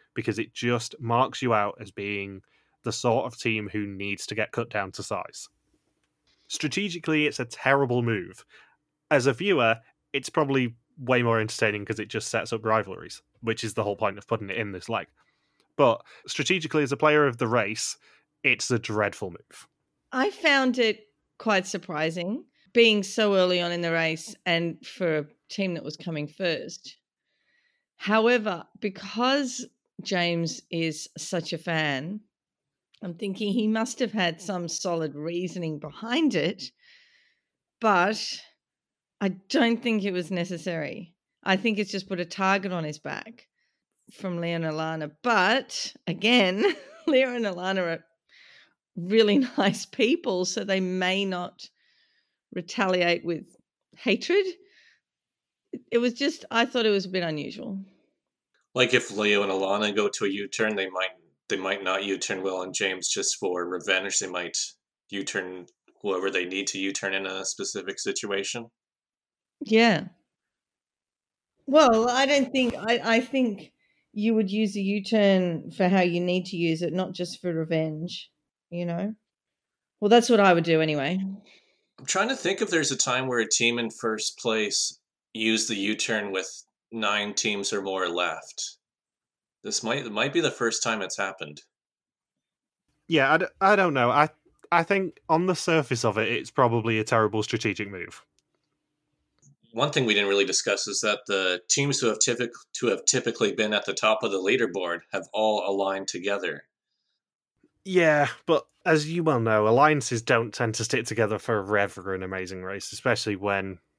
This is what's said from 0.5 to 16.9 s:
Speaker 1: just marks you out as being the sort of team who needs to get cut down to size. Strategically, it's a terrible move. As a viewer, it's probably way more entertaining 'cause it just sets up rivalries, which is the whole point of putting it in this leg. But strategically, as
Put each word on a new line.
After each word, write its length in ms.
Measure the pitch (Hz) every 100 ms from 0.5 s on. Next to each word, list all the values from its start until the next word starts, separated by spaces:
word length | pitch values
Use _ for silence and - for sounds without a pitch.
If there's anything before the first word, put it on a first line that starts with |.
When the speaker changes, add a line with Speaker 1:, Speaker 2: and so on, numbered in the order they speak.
Speaker 1:
just 400 | - 120 120 - -
marks 420 | 117 117 131 -
you 140 | 127 110
out 220 | 101 -
as 100 | 98
being 520 | - 101 104 98 95 - _ _ _
the 80 | 120
sort 340 | - 123 117 123
of 140 | 117
team 300 | 117 110 101
who 180 | 107 101
needs 400 | 98 101 98 -
to 80 | 110
get 160 | 107
cut 180 | - 117
down 220 | 107 95
to 100 | -
size. 480 | - 98 - - - _ _ _ _ _ _ _ _ _ -
Strategically, 760 | - 151 185 202 170 160 156 151
it's 140 | -
a 60 | 120
terrible 580 | - 135 139 135 123
move. 420 | 117 107 90 95 - - _ _ _ _ -
As 160 | 147 127
a 80 |
viewer, 460 | 127 190 165 117 113 _ _ _
it's 180 | 143 131
probably 460 | - 143 135 123 117 _ -
way 280 | 123 127
more 160 | 120 113
entertaining 440 | 110 - 110 104
'cause 160 | 101 113
it 80 | 107
just 200 | 110 -
sets 260 | 113 104
up 100 | 113
rivalries, 600 | 110 110 95 95 87 - _ _
which 220 | 113 113
is 100 | 113
the 100 | 110
whole 120 | 104 101
point 240 | 104 101
of 80 | -
putting 240 | 110 98
it 60 | 95
in 140 | 104
this 160 | 90 -
leg. 200 | 110 82 _ _ _ _ _ _ -
But 300 | 135 110 - - -
strategically, 560 | - - 185 156 156
as 80 | 139